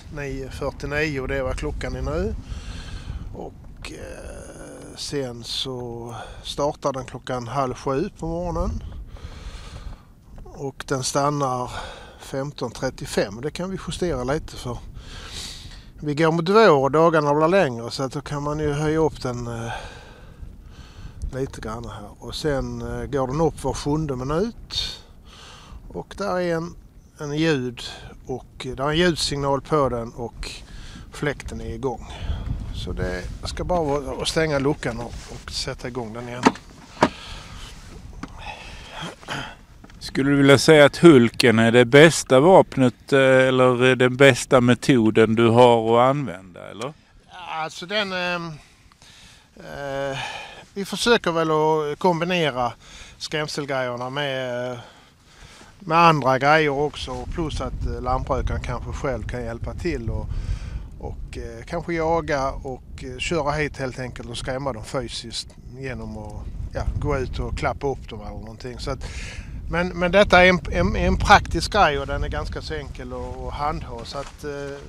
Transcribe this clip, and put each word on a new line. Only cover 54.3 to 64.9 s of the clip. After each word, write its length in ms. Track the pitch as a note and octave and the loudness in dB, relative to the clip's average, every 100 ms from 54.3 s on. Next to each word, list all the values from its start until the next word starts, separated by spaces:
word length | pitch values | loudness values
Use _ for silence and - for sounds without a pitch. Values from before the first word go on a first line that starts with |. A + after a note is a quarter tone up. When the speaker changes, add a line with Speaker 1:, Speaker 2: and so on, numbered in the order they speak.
| C3 B2+ B2 B2 A#2+ - - _ _ _ - - - - - | -4 -4 -4 -6 -8 -14 -20 _ _ _ -20 -20 -20 -20 -16
Speaker 1:
med 200 | - E3 | 2 6
andra 400 | E3+ D3+ B2+ C3 | 8 8 4 4
grejer 400 | C#3 D#3+ D3 C3+ | 6 6 4 0
också, 480 | D3 - - B2+ B2 | -4 -6 -8 -8 -6
plus 260 | - D#3 - | -4 -4 -4
att, 260 | B2+ - B2 | -6 -6 -6
eh, 140 | A#2 | -4
lantbrukaren 640 | B2 C3 C3 B2+ G#2 - | -2 -2 0 -2 -2 -4
kanske 300 | - A#2+ A#2+ | -4 -6 -6
själv 300 | - C#3+ A#2 | -6 -4 -4
kan 220 | G#2 B2 | -6 -6
hjälpa 300 | A#2 A#2 A#2+ | -6 -8 -8
till 360 | A2+ F3 C3+ A#2 | -6 -4 -4 -4
och, 160 | A2 - - - - - - - - | -4 -4 -6 -4 -6 -6 -10 -12 -12
och, 380 | - - - C3+ | -12 -10 -12 -12
eh, 260 | A#2 A#2 A#2 | -12 -14 -8
kanske 280 | E3+ E3 | -8 -4
jaga 560 | E3+ D#3+ E3 D#3 C#3 C3+ | -2 0 0 0 0 -2
och, 540 | C3+ C#3 B2 - - | -4 -10 -12 -14 -14
eh, 140 | C3 B2+ | -12 -8
köra 340 | - E3+ C3+ | -4 -2 0
hit 240 | D3+ C#3+ - | 0 -2 -4
helt 220 | C3 C3 | -6 -6
enkelt 320 | B2 - A#2 | -10 -10 -10
och 80 | A2 | -8
skrämma 340 | - C3 C#3 | -6 -4 -6
dem 120 | A2 | -6
fysiskt 640 | A2 | -6